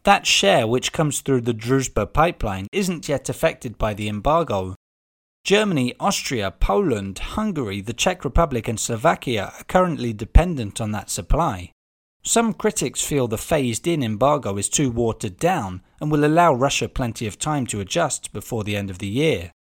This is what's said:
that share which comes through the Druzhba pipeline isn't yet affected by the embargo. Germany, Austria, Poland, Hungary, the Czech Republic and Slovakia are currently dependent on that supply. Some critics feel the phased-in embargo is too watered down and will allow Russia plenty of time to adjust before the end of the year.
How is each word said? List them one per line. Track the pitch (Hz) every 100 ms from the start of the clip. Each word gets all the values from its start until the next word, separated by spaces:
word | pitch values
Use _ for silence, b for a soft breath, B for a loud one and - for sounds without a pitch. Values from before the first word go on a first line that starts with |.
that | - 196 -
share | - 196 170 113
which | 127 -
comes | - 151 -
through | - 131
the | 120
Druzhba | 113 113 135 123 - 98
pipeline | - 165 - 110 95 98
isn't | 196 190 165 120
yet | 139 -
affected | - 165 - 123 101
by | 110
the | 104 107
embargo. | 104 135 165 143 101 92 95 _ _ _ _ _ _ -
Germany, | 202 208 156 123 -
Austria, | 185 - - 123 98
Poland, | - - 202 185 107 98 92
Hungary, | - - 214 160 107 101
the | 98
Czech | 113 190 185 143
Republic | 165 165 120 113
and | 110
Slovakia | - 117 151 180 139 110 - -
are |
currently | - 185 180 131 120
dependent | 107 110 - 175 147 104 -
on | 107
that | 104 -
supply. | - 92 135 165 92 90 _ _ _ _ _
Some | - 226 226
critics | 170 214 - 135 -
feel | - 143 120
the | 107
phased-in | - 160 123 113 170 160
embargo | 113 104 135 147 113 101
is | 98
too | - 135
watered | 117 117 107 107 90
down | 170 180 98 90 _ -
and | 151
will | 151 147
allow | 160 170
Russia | 127 139 - 113
plenty | - 120 - 110
of | -
time | 151 147 117
to | 107
adjust | 95 170 151 - -
before | - - 117 101
the | 104
end | 98
of | 87
the | 101
year. | 117 156 104 87 _